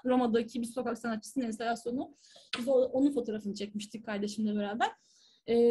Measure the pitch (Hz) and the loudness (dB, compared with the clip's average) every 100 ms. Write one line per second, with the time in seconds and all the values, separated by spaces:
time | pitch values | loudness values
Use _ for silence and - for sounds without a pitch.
0 | 254 254 240 226 226 247 233 262 240 240 | 2 2 4 2 0 -6 -6 -4 -4 -4
1 | 233 220 - 269 233 220 233 233 240 247 | -4 -6 -6 -4 -4 -4 -2 -2 -4 -6
2 | 330 - _ - - - 247 262 262 262 | -6 -12 _ -20 -10 -6 2 4 4 4
3 | 285 - 226 214 202 196 202 208 - 220 | 2 2 -2 -4 -4 -6 -6 -8 -10 -12
4 | 220 202 208 220 214 208 202 220 - - | -6 -4 -4 -2 0 0 -2 0 -2 -2
5 | _ _ _ _ - 233 240 | _ _ _ _ 0 6 6